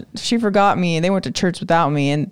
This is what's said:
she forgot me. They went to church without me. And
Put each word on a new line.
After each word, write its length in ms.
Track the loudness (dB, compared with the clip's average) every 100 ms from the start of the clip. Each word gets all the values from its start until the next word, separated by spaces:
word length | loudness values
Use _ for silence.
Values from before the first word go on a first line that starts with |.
| -6 -10
she 220 | -4 -2
forgot 400 | 0 2 2 2
me. 220 | 0 0
They 80 | 0
went 140 | 0 -2
to 60 |
church 300 | -2 -2 -2
without 300 | 0 2 2
me. 200 | 2 0
And 180 | 0 -4